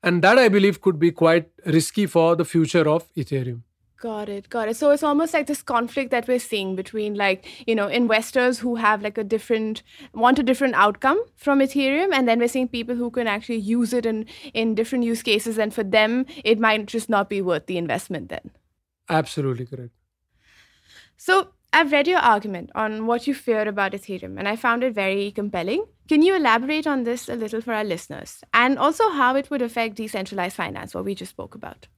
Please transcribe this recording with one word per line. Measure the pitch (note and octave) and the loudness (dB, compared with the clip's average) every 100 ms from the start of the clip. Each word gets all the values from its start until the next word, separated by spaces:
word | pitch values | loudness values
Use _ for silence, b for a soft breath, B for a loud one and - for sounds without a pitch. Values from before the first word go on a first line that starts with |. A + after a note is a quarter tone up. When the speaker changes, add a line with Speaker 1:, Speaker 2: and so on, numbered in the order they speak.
Speaker 1:
and | F3 F3 | 0 4
that, | F#3+ B3 | 6 6
I | A#3+ | 6
believe, | G3+ G3 - | 6 4 2
could | G3 D#3+ | -2 2
be | E3+ | 0
quite | E3 E3 E3+ E3 _ - | 4 4 4 0 _ 0
risky | D#3+ D#3 - F#3+ | 0 0 -2 0
for | E3+ E3 E3+ | 2 2 2
the | E3 | 0
future | E3+ D#3 F3 D3+ | 0 2 2 2
of | D#3+ - - | 0 -2 -10
Ethereum. | C3 C#3 B2+ A#2+ - _ _ _ | -6 -4 -4 -10 -16 _ _ _
Speaker 2:
Got | A#3 G#3+ G#3 | -10 -8 -8
it, | G3+ - | -10 -8
got | A#3+ G#3+ | -4 -4
it. | A#3 | 0
So | D4 | 4
it's | C#4+ | 4
almost | D4+ C#4+ D#4+ | 4 2 2
like | D#4+ D4 | -2 -2
this | D4 | -6
conflict | - A#3+ A#3 - B3+ | -2 -2 -2 -4 -2
that | B3 A#3 | -2 0
we're | B3 | -2
seeing | - G#3+ F#3+ | -2 -4 -4
between, | F#3 F#3+ A3 G#3 G3+ | -6 -6 -6 -6 0
like, | G3+ F#3+ B B B | 0 0 B B B
you | A3 | 0
know, | G3+ | 0
investors | A#3 A#3+ A3 A3+ C4 B3 A#3+ | 0 2 2 0 0 0 0
who | B3 A#3 | -4 0
have, | A3 G#3+ | 2 2
like, | G#3 G#3 | -2 -6
a | G#3 | -4
different, | A3 - A3+ A3 A3 B B C#4+ | -4 -2 -2 -2 -8 B B -18
want | - A#3+ C4+ | 2 4 4
a | |
different | B3 B3+ C4+ F3 | 2 2 2 4
outcome | G#3 G#3 C4+ F4+ A#4+ _ | 4 4 2 2 -2 _
from | - C#4 | 0 2
Ethereum, | C4+ C#4 C4+ C#4+ G4 | 2 2 0 2 2
and | C#4+ B3 | 2 2
then | A3+ | 2
we're | A#3+ | 2
seeing | C4 B3+ | 0 -2
people | A#3+ A#3 B3 | -4 -4 -4
who | A#3+ | -4
can | A#3 A3+ | -2 -2
actually | G3+ A3 A3+ | -4 -4 -6
use | G3 A#3 A3+ | -2 0 2
it | B3 A3+ | 0 -2
in, | A3 A3 B C#4+ | -4 -6 B -8
in | A3+ A3+ | -2 -2
different | G#3+ A3+ B3+ | 0 -2 -2
use | A#3 A3+ | -2 -4
cases, | - G#3 A3+ A3 | 0 0 0 -4
and | G#3 | -4
for | G#3 | -4
them, | G3+ G#3+ G#3+ A#3+ C4 B G#3+ | 2 2 4 0 -4 B 0
it | A3 | 2
might | A3+ G#3+ G#3 | 4 0 -2
just | A3+ A3 | -8 -2
not | G#3+ G3+ | -2 0
be | G3+ | -4
worth | F3+ D#3+ - | -2 -2 -2
the | F3+ | -6
investment | E3+ A2+ - E3+ F2+ | -4 -4 -6 -10 -10
then. | E2+ - _ _ _ _ _ _ | -14 -14 _ _ _ _ _ _
Speaker 1:
Absolutely | D#3+ D3+ - C3+ A#2+ B2 | -2 -2 -4 -4 -4 -10
correct. | B2+ A#2+ _ _ _ _ b b b b b b b b b | -14 -18 _ _ _ _ b b b b b b b b b
Speaker 2:
So | - F#4 - _ _ | 2 2 2 _ _
I've | D4+ D4+ | 2 4
read | C#4+ C#4+ | 4 4
your | F4+ | 4
argument | B3 G#3 G#3 F#3 - | 4 2 0 -10 -8
on | - G#3+ G#3+ A3+ | -4 -4 -4 -2
what | A#3+ A#3+ | -2 -2
you | |
fear | C4+ - A3 G#3+ | -4 -2 0 0
about | G3+ G3 | -2 -2
Ethereum, | G3 - F#3 F#2 G2 | -4 -10 -12 -10 -6
and | G3+ | -4
I | A3 | -2
found | B3+ A#3 | 0 0
it | B3+ | 0
very | G#3+ F#3+ G3 G3+ | -2 -2 -2 -4
compelling. | G#3 G3+ F#3 F3 D4 A4 _ _ | -6 -6 -4 -4 -4 -6 _ _
Can | D#4 | 4
you | E4+ F#4+ | 4 4
elaborate | C4+ A3+ C4 D4+ D#4 | 4 2 2 -2 -2
on | C4+ | -2
this | A#3 B3 - | -2 -6 -8
a | A#3+ | -8
little | G#3+ A3 | -6 -6
for | A#3 | -4
our | A3 | -4
listeners, | G#3+ F3 - C3+ - - _ | -4 -6 -8 -14 -14 -20 _
and | - B3 C#4 | 0 2 2
also | C#4+ D#4 A4 | 0 2 0
how | D4+ B3+ C4+ | 2 0 0
it | C#4 | -2
would | C#4+ | -6
affect | A#3+ A#3 A3+ G#3 | -4 -4 -6 -6
decentralized | G#3+ G#3 F#3+ G3 F3+ - | -8 -8 -8 -6 -6 -6
finance, | E3+ - F#3 F3 | -8 -8 -10 -8
what | |
we | G3 | -8
just | F#3+ F3+ | -8 -12
spoke | - F2+ | -14 -16
about? | - - - - | -16 -18 -18 -20